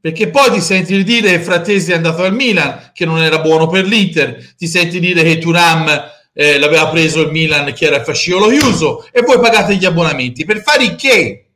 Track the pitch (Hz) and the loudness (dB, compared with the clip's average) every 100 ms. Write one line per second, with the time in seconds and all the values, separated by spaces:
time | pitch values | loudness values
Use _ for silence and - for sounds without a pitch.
0 | 160 165 196 277 269 202 - 190 180 196 | -8 -4 -2 2 2 2 0 -2 0 0
1 | 196 233 208 175 165 175 175 202 165 170 | 2 2 2 0 0 -2 0 -2 0 -2
2 | 165 165 185 220 262 190 143 - - - | -2 -2 -2 0 0 0 -2 -6 -18 -8
3 | 165 160 160 156 156 160 160 185 190 226 | -4 0 0 0 2 2 2 0 0 0
4 | 190 160 131 120 - _ 165 175 170 180 | 0 0 -2 -4 -18 _ -6 -2 -2 -2
5 | 180 175 165 160 160 170 170 160 151 143 | -2 2 2 0 0 2 2 2 0 -4
6 | - - _ - 147 143 147 160 156 160 | -6 -20 _ -2 0 2 2 2 2 0
7 | 160 147 151 156 160 147 143 131 156 143 | 0 0 -2 0 -2 -2 -4 -2 0 0
8 | - 147 170 180 214 277 277 170 156 117 | -2 -4 -2 2 2 4 2 0 -2 -4
9 | - 247 240 247 233 220 185 196 185 165 | -4 -2 2 2 4 2 0 0 0 0
10 | 160 135 123 120 156 208 247 302 240 - | -2 -2 -6 -6 -4 -4 0 0 0 -2
11 | 277 226 131 101 _ | 0 2 0 -6 _